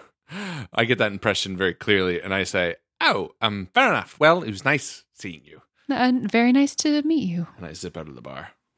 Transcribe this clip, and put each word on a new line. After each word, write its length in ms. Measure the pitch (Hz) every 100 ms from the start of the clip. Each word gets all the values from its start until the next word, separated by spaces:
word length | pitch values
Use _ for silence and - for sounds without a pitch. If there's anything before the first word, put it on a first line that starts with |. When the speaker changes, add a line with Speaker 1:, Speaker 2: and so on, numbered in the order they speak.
| - _ -
Speaker 1:
<laughs> 420 | 175 196 160 107
I 100 | -
get 140 | 117 120
that 140 | 107
impression 440 | 101 110 98 95 92
very 180 | 95
clearly, 460 | 82 - 101 92 87
and 140 | 98
I 80 | 95
say, 320 | 90 95 87 85 _ -
"Oh, 300 | 320 113 80 -
um, 280 | 113 101 92
fair 140 | 240 262
enough. 260 | 139 87 -
Well, 240 | 151 180
it 80 | 127
was 140 | 98
nice 400 | 135 147 - - _
seeing 300 | - 98 78
you." 180 | 73 80 _ _ -
Speaker 2:
Uh, 240 | 269 254 254
very 280 | 214 233 240
nice 220 | 262 285 -
to 260 | 302 294
meet 260 | 294 320 190
you. 180 | 175 165 -
Speaker 1:
And 100 | 82
I 80 |
zip 220 | 78 90 82
out 120 | 76
of 60 |
the 80 | 64
bar. 300 | 60 67 - _ _